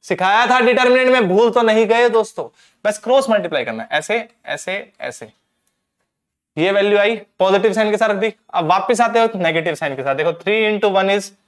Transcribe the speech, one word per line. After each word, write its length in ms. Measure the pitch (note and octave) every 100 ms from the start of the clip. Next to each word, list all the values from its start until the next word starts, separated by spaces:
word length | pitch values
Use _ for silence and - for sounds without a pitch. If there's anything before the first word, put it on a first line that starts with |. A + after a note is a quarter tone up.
सिखाया 420 | - E3+ F#3 G#3+ A#3+
था 140 | B3
डिटर्मिनेंट 500 | A#3+ B3+ B3 B3+ B3+
में, 180 | B3+ G3
भूल 220 | F#3+ A#3
तो 120 | A#3+
नहीं 240 | A3+ A3 A3
गए 220 | A3+ A#3+
दोस्तों। 400 | A3 G#3+ - A#2+ _ _ _
बस 140 | G#3 G#3
क्रॉस 300 | A#3 C4+ B3+
मल्टीप्लाई 340 | G#3+ F3 D3+
करना 180 | A#2+ A2+
है, 60 | A2
ऐसे, 360 | D3+ D#3 A3+ A3+ _ -
ऐसे, 460 | C#3+ - F#3+ A3+ _
ऐसे। 320 | C3 - A2+ _ _ _ _ _ _ _ _ _ _ _ _ -
ये 160 | F3
वैल्यू 260 | G3+ G3+ G3+
आई, 180 | G#3 A3+ - _
पॉजिटिव 340 | F#3+ G3 G#3+
साइन 180 | G#3 G#3+
के 60 | G#3
साथ 120 | G#3+
रख 80 | G3+
दी। 160 | A3 - _
अब 120 | F3+ D#3+
वापस 340 | F#3 G3 A3+
आते 180 | A#3 A3+
हो 100 | A3+ G#3+
नेगेटिव 380 | E3+ E3 D#3+
साइन 220 | D3+ D3+ C3+
के 60 |
साथ, 120 | C3+
देखो 180 | C3+ D#3 E3
three 180 | - G#3+ G#3+
into 260 | G#3 G#3
one 160 | F#3+ F#3+
is 200 | G3+ - _